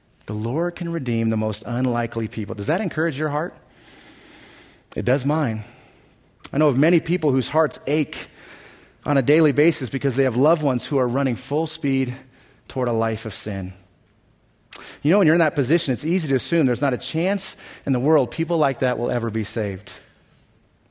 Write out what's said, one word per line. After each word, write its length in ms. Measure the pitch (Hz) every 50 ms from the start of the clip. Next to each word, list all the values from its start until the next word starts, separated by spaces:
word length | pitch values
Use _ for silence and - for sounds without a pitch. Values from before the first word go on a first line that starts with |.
| _ _ _ _ _
The 80 | - 107
Lord 420 | 107 107 117 127 160 175 175 175
can 160 | - 170 170
redeem 380 | 170 165 131 123 117 113 113 113
the 80 | 113
most 260 | 107 110 110 104 - -
unlikely 640 | 113 120 123 127 127 117 120 117 117 - 117 113 104
people. 260 | - 113 104 101 101
Does 120 | 104 101
that 140 | 120 165 202
encourage 380 | 220 165 - 151 165 165 131 139
your 100 | 156 147
heart? 240 | 143 147 170 - - - - _ _ _ - - - - - - - - - - - - - - - - - - - _ _ _ -
It 100 | - 101
does 200 | 123 127 123 123
mine. 380 | 143 151 160 147 117 110 110 104 - - - - - _ _ _ _ _ _ _ _ _ _ - -
I 60 | -
know 120 | 139 156 147
of 80 | 123
many 220 | 131 151 170 180 165
people 320 | - 160 175 175 165 143
whose 180 | 131 135 123 -
hearts 280 | - 156 160 139 - - -
ache 420 | 139 151 160 143 - - - - - - - - - - - - - - - - _ _ _ -
on 120 | 131 147
a 40 | 139
daily 300 | 120 127 151 165 160 147
basis 380 | 123 139 156 170 - - 135 117
because 260 | - 127 - 135 113
they 80 | 131 135
have 140 | 127 110
loved 260 | 120 139 156 170 151 151
ones 240 | 139 127 120 -
who 100 | - 147
are 100 | 135 127
running 280 | 123 120 139 139 131 117
full 320 | 101 - - 143 156 165
speed 480 | 147 - - - 139 135 131 135 123 123 - - _ _ _ _ _ _ _ _ -
toward 180 | - 131 127
a 60 | 120 117
life 320 | 113 113 113 113 107 -
of 80 | 110 -
sin. 400 | - - 110 98 98 92 92 - - - _ _ _ _ _ _ _ _ _ _ _ _ _ _ _ _ _ - - - - - - -
You 80 | 147
know, 60 | 180 208
when 80 | 185
you're 80 | 151 165
in 40 | 175
that 140 | 160 151 -
position, 400 | 151 127 117 156 170 - 139 123
it's 120 | - 147
easy 240 | 160 180 185 160 139
to 60 | 135
assume 300 | 123 - - 170 170 143
there's 160 | 127 120 113
not 120 | 147 135 127
a 40 |
chance 600 | - - - - 160 170 190 202 190 - - - - - - - - -
in 60 | 139
the 80 | 131 123
world 320 | 131 151 160 147 127 123
people 260 | - - 160 151 175
like 220 | 160 151 139 127 -
that 180 | 131 127 123
will 140 | 117 120 127
ever 180 | 123 120 113 113
be 140 | 104 113 104
saved, 480 | - - 113 107 101 95 95 98 - - - - _ _ _ _ _ _ _ _ _ _ _ _ _ _ _ _ _